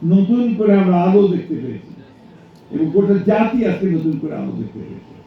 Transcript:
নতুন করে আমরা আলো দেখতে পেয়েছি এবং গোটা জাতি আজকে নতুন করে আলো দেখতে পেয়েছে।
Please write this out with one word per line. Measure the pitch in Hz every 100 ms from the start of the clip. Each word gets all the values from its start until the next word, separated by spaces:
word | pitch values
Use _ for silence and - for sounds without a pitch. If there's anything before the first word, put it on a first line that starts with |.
নতুন | 165 196 190 240 240
করে | 208 208 196
আমরা | 185 175
আলো | 180 202 196
দেখতে | 165 160
পেয়েছি | 139 123 98 - - - - - - - - -
এবং | 143 160
গোটা | 196 202
জাতি | 196 - 214 226 247 214
আজকে | 175 190
নতুন | 160 156 143
করে | 156 -
আলো | -
দেখতে | 117 107 107
পেয়েছে। | 92 95 - -